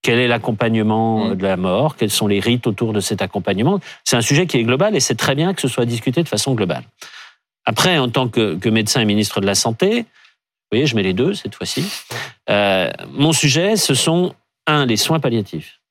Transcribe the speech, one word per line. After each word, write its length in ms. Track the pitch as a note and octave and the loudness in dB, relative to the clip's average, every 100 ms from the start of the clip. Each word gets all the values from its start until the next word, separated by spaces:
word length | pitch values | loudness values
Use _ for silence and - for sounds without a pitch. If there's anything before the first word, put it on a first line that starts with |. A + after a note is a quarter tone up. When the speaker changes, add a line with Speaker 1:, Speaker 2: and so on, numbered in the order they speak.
Speaker 1:
Quel 160 | - A#2 | 2 2
est 100 | B2 | 2
l'accompagnement, 960 | A#2 B2 G#2+ A#2 A2+ G#2+ A2 A2+ A2 G2+ | 0 -2 -2 0 2 2 2 0 0 -2
Speaker 2:
Mm. 60 | |
Speaker 1:
euh, 40 | G2 | -2
de 80 | |
la 140 | F#2+ F#2 | -2 0
mort ? 400 | F#2 F#2+ D3+ - | 0 0 0 0
Quels 120 | G#2+ | -2
sont 180 | - G#2+ | 0 0
les 120 | G2+ | 0
rites 280 | A#2 A#2+ A#2+ | 2 0 0
autour 260 | G2+ A2+ | -2 -2
de 80 | G#2+ | -2
cet 200 | - G#2+ | -2 -4
accompagnement ? 600 | F#2+ G2+ G2 F#2+ C3+ G3 - - - | -4 -4 -2 0 0 0 -4 -10 -2
C'est 100 | A#2+ | 0
un 60 | |
sujet 260 | A2+ C#3 F3+ | 2 2 2
qui 80 | C3 | 0
est 60 | |
global 320 | A#2 C3 G3+ F3 | 2 2 2 2
et 60 | |
c'est 140 | - A#2 | 0 0
très 200 | - C#3 | 0 0
bien 180 | F3 | 0
que 60 | F#3+ | 0
ce 60 | C3 | -2
soit 180 | B2 A#2 | 0 -2
discuté 380 | A#2 C3 B2+ | 0 0 0
de 60 | D#3+ | 0
façon 240 | G#2+ - | -2 0
globale. 300 | A#2+ F#2 C#2 B1 _ - - - _ _ _ - | 0 0 -4 -8 _ -20 -20 -20 _ _ _ -4
Après, 320 | A2 F#3 E3+ | 0 2 2
en 100 | B2+ | 2
tant 220 | C3 B2+ | 0 0
que, 260 | A#2 G#2+ F2+ | 0 0 0
que 140 | A2+ | 0
médecin 320 | A2 G#2+ C3 | 2 2 0
et 40 | G#2+ | 2
ministre 360 | G#2 G#2 A2+ | 2 0 0
de 40 | G2 | 0
la 100 | G2 | 0
Santé, 480 | A#2+ A2+ F#3+ A#3 | -2 0 2 0
vous 20 | A3+ _ _ _ _ _ _ | -4 _ _ _ _ _ _
voyez, 140 | A2 C#3+ | 0 0
je 100 | A2+ | 0
mets 80 | |
les 80 | F#2+ | 0
deux 220 | F#2 D3 | 0 0
cette 200 | G3+ - | -2 -8
fois-ci. 300 | - - - F#3 - - - - - - | -10 -6 -4 -4 -6 -12 -12 -12 -12 -2
Euh, 400 | G#2 G2+ F#2+ D2+ - - | 0 2 2 -2 -6 -10
mon 220 | C#2 D3 | 0 2
sujet, 420 | D#3+ D3 C#3 F#3+ A3 | 4 2 2 2 2
ce 180 | - | 2
sont, 400 | C3+ E3 E3+ F3+ - _ _ - | 0 2 2 0 -4 _ _ 0
un, 180 | D3+ C3 | 2 2
les 100 | G#2+ | 0
soins 240 | - D#3+ | 2 0
palliatifs. 600 | C#3 A#2 G2 D#2 - - _ | 2 -2 -2 -8 -12 -20 _